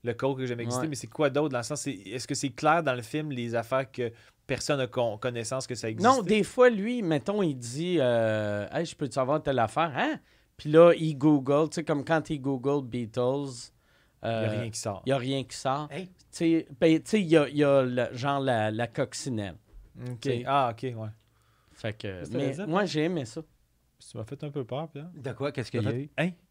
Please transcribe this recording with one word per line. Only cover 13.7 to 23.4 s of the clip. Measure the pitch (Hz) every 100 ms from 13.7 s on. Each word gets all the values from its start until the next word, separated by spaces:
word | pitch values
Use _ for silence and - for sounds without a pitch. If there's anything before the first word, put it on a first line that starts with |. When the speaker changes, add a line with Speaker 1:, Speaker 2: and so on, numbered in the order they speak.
| _ _ _ _ _
Speaker 1:
Il | 113
y |
a |
Speaker 2:
euh, | 113 110 107
Speaker 1:
rien | 113
qui | 107
sort. | 113 95 110
Speaker 2:
il |
y |
a | 135
rien | 123 135
qui | 127 -
sort. | 135 135 151
Speaker 3:
Hey. | 147 185
Speaker 2:
Tu | _ _
sais, | - 165 165 - 143
ben, | 165 160
tu | -
sais, | 220
il | 175
y | 156
a, | 139
il | 147
y |
a | 143 139
le, | 127 123 120
genre | 123 139 143
la, | 135 117 107
la | 107 120
coccinelle. | - 131 - - 113 101 82 _ - - -
Speaker 1:
Ok. | 123 120
Speaker 2:
Tu | 139
sais. | 120 123
Speaker 1:
Ah, | 139 127
OK, | 113
ouais. | 131 117 110 110 _ _ _ _ _
Speaker 2:
Fait | - 113
que, | 104 107 92
Speaker 1:
Qu'est-ce | 82
que |
t'allais | 120 -
Speaker 2:
mais |
Speaker 1:
dire, | 160 196
Speaker 2:
moi, | 175
Speaker 1:
toi ? | 190
Speaker 2:
j'ai | 151 156
aimé | 180 120
ça. | -